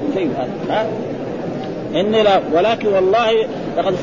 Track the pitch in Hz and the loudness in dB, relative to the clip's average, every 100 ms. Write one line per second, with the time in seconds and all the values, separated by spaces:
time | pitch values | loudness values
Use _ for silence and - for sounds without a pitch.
0 | 294 190 160 - 123 - - 190 190 - | -2 -2 -2 -2 -4 -6 -2 -2 -2 -4
1 | - - - - - - - - - 160 | -6 -6 -6 -6 -6 -6 -6 -8 -4 -2
2 | 202 220 208 190 - 156 208 233 214 190 | 2 4 4 4 2 2 2 2 2 2
3 | 185 220 220 226 214 - - - 180 180 | 4 4 4 2 0 -4 -4 -2 0 -2